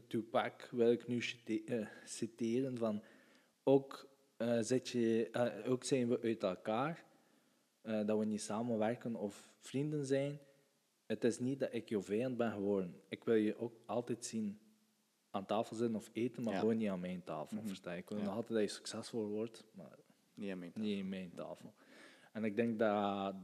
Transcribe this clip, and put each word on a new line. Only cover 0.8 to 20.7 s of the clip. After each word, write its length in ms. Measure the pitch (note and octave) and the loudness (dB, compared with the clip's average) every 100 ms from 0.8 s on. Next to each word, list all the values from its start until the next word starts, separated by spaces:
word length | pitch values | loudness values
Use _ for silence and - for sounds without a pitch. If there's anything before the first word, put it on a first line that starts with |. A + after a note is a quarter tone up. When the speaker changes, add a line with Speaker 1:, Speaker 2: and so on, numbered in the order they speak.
| A#2 | 6
Speaker 1:
ik 160 | A#2+ B2 | 6 2
nu 160 | A#2+ | -2
cite-, 420 | - - - A2 | -2 -6 -2 -2
eh, 220 | - A#2+ G#2+ - | 0 -4 -4 -10
citeren, 720 | - - A2+ - A2+ A#2+ C3+ B2 | -12 -6 -6 -2 0 2 0 0
van 240 | A2+ G#2 - - - - _ _ | 0 0 -4 -20 -20 -20 _ _
ook, 460 | - C#3 C#3 - - _ _ - | 6 6 6 -12 -18 _ _ -4
eh, 220 | A#2 A#2 | 2 2
zit 280 | A2 B2+ - | 4 2 2
je, 400 | B2 A2+ A2+ A#2 | 2 4 4 2
eh, 400 | A#2 A#2+ F2+ A2+ | 2 0 0 0
ook 140 | B2+ | 0
zijn 240 | - C3+ A#2+ | 2 2 4
we 120 | A#2+ | 2
uit 220 | A2+ A2 | 2 0
elkaar, 640 | G2 F2+ - A2 C#3+ E3 - _ _ _ _ _ _ _ | 0 -2 -2 0 0 -4 -12 _ _ _ _ _ _ _
eh, 260 | A2+ A2 G#2 | -4 0 2
dat 120 | G#2+ | 2
we 60 | |
niet 160 | G#2+ G#2 | 2 -2
samenwerken 720 | - G#2+ B2 A2+ G#2+ A#2+ B2 | -2 -4 0 2 0 0 -4
of 360 | A2+ G2+ - - - | -4 -6 -6 -18 -20
vrienden 480 | - C3 D3+ D3+ C3+ | -8 -4 -2 -2 0
zijn. 320 | C3+ C#3+ D3 - - _ _ _ _ - | 0 0 -6 -14 -20 _ _ _ _ -6
Het 180 | A2 | 0
is 140 | A#2+ G#2 | 2 2
niet 220 | B2 C3+ | 0 0
dat 120 | A#2 | -2
ik 140 | A#2 A2 | -2 -2
je 140 | G#2+ | -2
vijand 340 | F2+ G#2 C3 A#2+ | 0 0 0 0
ben 160 | A#2 | 0
geworden. 480 | G#2 G2 G2 F2+ - - | 0 2 2 0 -6 -12
Ik 160 | - | -6
wil 100 | - | 2
je 220 | A2+ G#2+ - | 4 4 0
ook 220 | A#2 - - | -6 -8 -6
altijd 380 | G#2+ A#2+ A#2 | -4 -2 -6
zien 360 | - A2+ G#2 G2+ _ _ _ _ _ _ _ | -6 -4 -4 -6 _ _ _ _ _ _ _
aan 160 | G2 G2 | -6 0
tafel 300 | G#2+ A#2 A2 | 0 0 0
zitten 200 | A#2 G#2+ | 0 -2
of 140 | - | -4
eten, 300 | - A#2+ A#2 | -4 -4 -2
maar 100 | A2+ | -2
Speaker 2:
Ja. 60 | F#2+ | 2
Speaker 1:
gewoon 180 | A2 A2+ | 2 2
niet 120 | G#2+ | 0
aan 120 | F#2 | -2
mijn 220 | F2+ F2+ | -4 -6
tafel, 320 | E2+ D#2 - G#2+ | -6 -8 -6 -6
Speaker 2:
Mhm. 100 | A2 | -6
Speaker 1:
versta 260 | F#2+ - | -8 -8
je? 60 | F2 | -8
Ik 100 | - | -6
wil 100 | G#2 | -4
Speaker 2:
Ja. 60 | |
Speaker 1:
nog 100 | G2+ | -4
altijd 180 | G#2 A#2 A2+ | -2 0 2
dat 40 | G2+ | 0
je 60 | - | -2
succesvol 500 | - A2 - A#2+ G#2 | -10 -10 -6 -4 -4
wordt, 380 | G#2 A#2 - - | -2 -4 -8 -20
maar 240 | G2 D#2 - - _ _ | -18 -18 -18 -20 _ _
Speaker 2:
Niet 160 | - G2+ | -10 -8
aan 60 | F#2 | -6
mijn 140 | F2 | -8